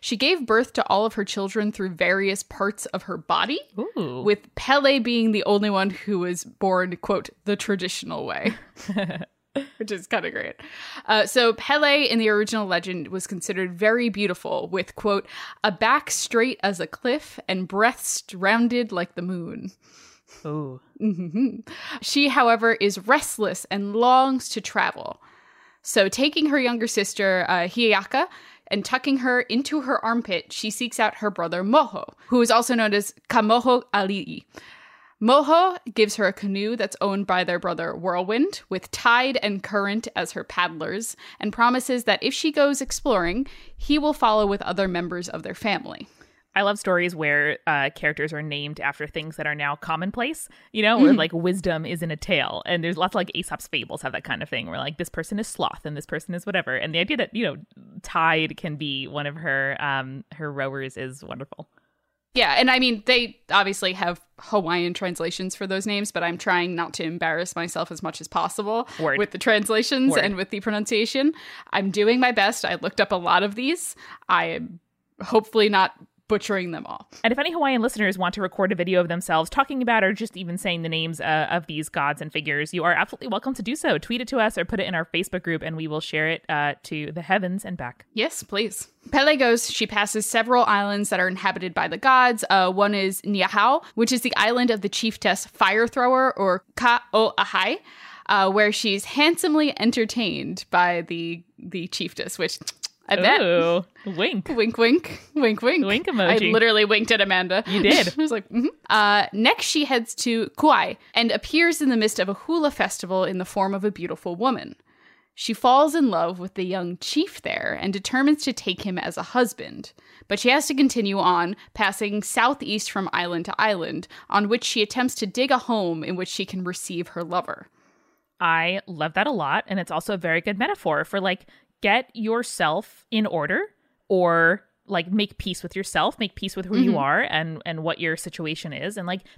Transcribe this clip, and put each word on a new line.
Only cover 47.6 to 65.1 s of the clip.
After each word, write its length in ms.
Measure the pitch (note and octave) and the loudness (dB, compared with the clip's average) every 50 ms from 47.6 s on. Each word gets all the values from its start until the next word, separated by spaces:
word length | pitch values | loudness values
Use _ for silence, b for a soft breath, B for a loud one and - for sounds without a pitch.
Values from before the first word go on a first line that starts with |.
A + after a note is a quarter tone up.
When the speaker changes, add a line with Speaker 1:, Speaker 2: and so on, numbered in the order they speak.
| - | -2
Speaker 2:
uh, 240 | - D#3 C#3+ C#3 C#3 D3 | -2 0 0 0 -2 -4
characters 380 | - - D3+ D3+ - C#3+ D#3 D#3+ | -2 -4 -4 -2 -2 -4 -6 -6
are 100 | D3+ D3+ | -8 -8
named 380 | D3+ D3 C#3+ C#3+ D3 D3 - | -8 -8 -8 -8 -8 -10 -6
after 260 | - C#3+ C#3+ - D3+ | -6 -6 -6 -6 -10
things 300 | D3+ - E3 D#3 D#3+ D#3 | -10 -8 -10 -10 -10 -10
that 100 | - D#3 | -8 -6
are 80 | D3+ D3 | -6 -4
now 220 | D3 C#3+ C#3+ D3 | -4 -4 -4 -4
commonplace, 720 | D3 - E3+ D#3+ D#3+ F3+ G3 A3 B3 A#3 C#4 D#4+ - - - b b b b b | -6 -6 -6 -4 -4 -4 -6 -4 -4 -4 -4 -6 -8 -12 -16 b b b b b
you 100 | G#3 G#3+ | 0 2
know, 160 | G#3+ A3+ B3 | 4 6 8
where, 100 | C4+ D4 | 8 8
Speaker 1:
Mm-hmm. 80 | C4+ G#3+ | 8 6
Speaker 2:
like, 140 | D#3+ E3 E3+ | 4 0 0
wisdom 520 | E3 E3 F3+ F#3 G3 D#3+ F#3+ E3 D#3+ D#3+ | 0 0 0 0 0 -2 -2 -4 -4 -4
is 180 | - F3 E3 E3+ | -6 -6 -6 -4
in 80 | E3 | -6
a 60 | D#3 | -6
tale. 460 | D3 - - F#3+ D3 B2+ - - - - | -6 -4 -2 0 0 0 -2 -4 -8 -4
And 160 | - F3 E3+ E3 | -2 -2 -2 0
there's 140 | E3+ F3 | -2 0
lots 160 | D#3+ F3 F#3 - | 0 -2 0 0
of, 40 | |
like, 140 | G#3+ F3 - - | -2 -4 -2 -4
Aesop's 340 | - - - - - - - | -8 -6 -6 -8 -10 -10 -6
fables 340 | - D3 - - - - - | -6 -6 -6 -6 -10 -8 -8
have 100 | C3+ - | -6 -6
that 120 | - - | -6 -6
kind 180 | - B2 - - | -6 -6 -6 -6
of 60 | - | -6
thing 180 | - B2 - E2 | -6 -8 -8 -8
where, 100 | E2 - | -8 -6
like, 200 | C3 C#3+ D3+ - | -6 -8 -6 -8
this 100 | F3 - | -10 -8
person 300 | - - D#3+ - - G3+ | -8 -10 -8 -6 -6 -6
is 80 | A3+ | -6
sloth 360 | - - - - - - - - | -8 -6 -4 -4 -4 -4 -6 -10
and 120 | D3+ D3 | -10 -10
this 100 | D3 - | -10 -10
person 280 | - - D3+ - - F3 | -8 -8 -8 -8 -8 -10
is 120 | F3 - | -8 -8
whatever. 280 | - F3+ F#3+ E3 - C3 | -4 -2 -2 -2 -2 -4
And 180 | B2+ - D#3 D#3 | -4 -4 -2 -2
the 40 | E3 | -2
idea 180 | F3+ - D4+ B3 | 0 0 0 -2
that, 160 | G#3+ - - | -2 -4 -2
you 100 | G#3 A#3+ | -4 -4
know, 120 | F3 C#3 C#3+ - _ _ - - - - - - | -4 -4 -6 -14 _ _ -20 -20 -20 -20 -18 -16
tide 540 | - - F3 D#3+ E3 D#3+ D#3+ D#3+ D#3 D#3 | -4 -2 2 4 4 4 2 0 -2 -4
can 200 | - - F3 D3 | -8 -8 -8 -6
be 300 | C#3+ D3+ D3 C#3 C3+ C3+ | -6 -6 -6 -6 -6 -8
one 200 | - C#3 D3 D3 | -8 -8 -6 -6
of 100 | C#3+ C#3+ | -6 -8
her, 400 | D#3+ D#3+ D#3+ C3+ C3+ C3+ C3+ C#3 - | -6 -4 -2 0 0 0 -2 -2 -4
um, 440 | - C#3+ C#3 C3+ C3 C3 C3+ C3+ - - - | -4 -2 -2 -2 -4 -6 -10 -14 -14 -16 -14
her 160 | D3 D#3 D3 C#3+ | -10 -10 -8 -6
rowers 440 | C#3 C3+ C3+ C3+ C#3 C3+ C3+ - | -4 -4 -4 -4 -6 -10 -10 -10
is 260 | - B2+ C3 C3 C#3 - | -10 -10 -10 -12 -14 -14
wonderful. 460 | - - - C3+ - - - D#3+ - _ _ _ _ _ _ _ _ _ _ _ _ _ | -14 -12 -12 -12 -16 -16 -18 -18 -20 _ _ _ _ _ _ _ _ _ _ _ _ _
Speaker 1:
Yeah, 200 | B3+ A3+ D#3+ C#3 B2+ | 2 2 4 4 4
and 120 | - B3+ | 4 4
I 80 | B3+ B3+ | 4 4
mean, 240 | C4 B3+ A#3 G#3 G#3 | 4 2 0 0 0
they 320 | - B3+ B3 A#3+ G#3 - _ _ _ | 2 2 2 2 -2 -6 _ _ _
obviously 420 | D#3+ G3 G3+ G3 G3 - - F#3 F#3 | 2 2 2 2 -2 -2 -2 -4 -2
have 280 | F#3 F#3+ F3 F3 - _ _ _ - | -2 -4 -4 -4 -6 _ _ _ -20
Hawaiian 540 | - - - G#3+ F3+ D#3+ F3 F3 F3 F3 F3 | -12 -2 0 0 0 2 0 0 0 -2 -4
translations 600 | - G3 F3+ | -4 -6 -6